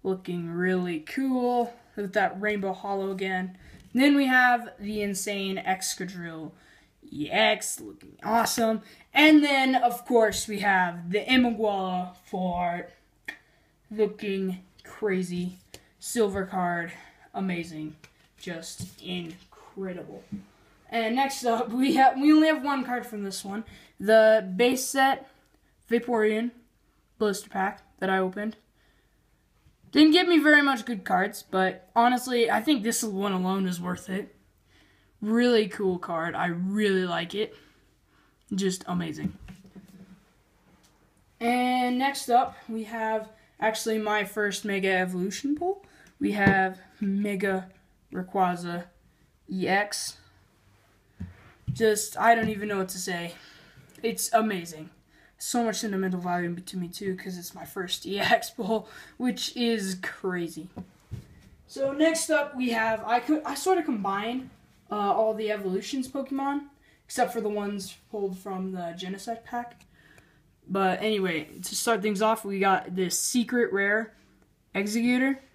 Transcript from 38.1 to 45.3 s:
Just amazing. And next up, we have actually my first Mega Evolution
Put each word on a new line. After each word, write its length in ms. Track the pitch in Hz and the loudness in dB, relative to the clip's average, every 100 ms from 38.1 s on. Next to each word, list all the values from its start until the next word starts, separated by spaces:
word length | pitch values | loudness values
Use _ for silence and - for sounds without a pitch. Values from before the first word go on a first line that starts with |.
| _ _ _ _ | _ _ _ _
Just 300 | 190 196 185 - | -2 -2 -2 -4
amazing. 500 | 180 165 156 151 - - - - - - - - - _ _ _ _ _ _ _ _ _ _ _ _ | -4 -4 -6 -8 -8 -18 -20 -20 -20 -20 -20 -20 -20 _ _ _ _ _ _ _ _ _ _ _ _
And 580 | 233 247 247 254 247 247 | 0 0 2 0 0 0
next 300 | 269 269 - | -2 -2 2
up, 280 | 240 247 - - | 2 2 -6 -10
we 160 | 220 | -8
have 460 | 214 226 220 220 214 - _ _ | -8 -6 -2 -4 -6 -18 _ _
actually 400 | 220 220 226 220 | -2 0 -2 -2
my 260 | 214 214 | 0 -2
first 400 | 196 - 208 196 | -2 -2 -4 -4
Mega 280 | 208 196 190 | -4 -2 0
Evolution 640 | 190 185 180 190 | 0 0 -2 -4